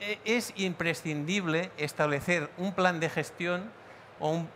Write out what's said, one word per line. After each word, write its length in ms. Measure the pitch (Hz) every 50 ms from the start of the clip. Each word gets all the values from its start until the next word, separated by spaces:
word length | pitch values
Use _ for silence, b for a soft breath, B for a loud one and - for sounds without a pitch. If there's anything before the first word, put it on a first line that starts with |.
E-, 200 | 202 208 208 - -
es 260 | 214 226 240 226 - -
imprescindible 1120 | 190 190 185 175 - 175 165 165 160 - 160 151 147 147 156 190 208 190 165 156 160 180 185 - -
establecer 720 | 147 147 - - 156 151 143 143 - - 175 170 147 147 - -
un 160 | 180 196 190
plan 260 | - 185 180 180 165
de 80 | 160 160
gestión 640 | - 175 147 - - - 180 175 180 175 190 226 - B B B B B B B - -
o 100 | 151 156
un, 200 | 160 170 165 156 -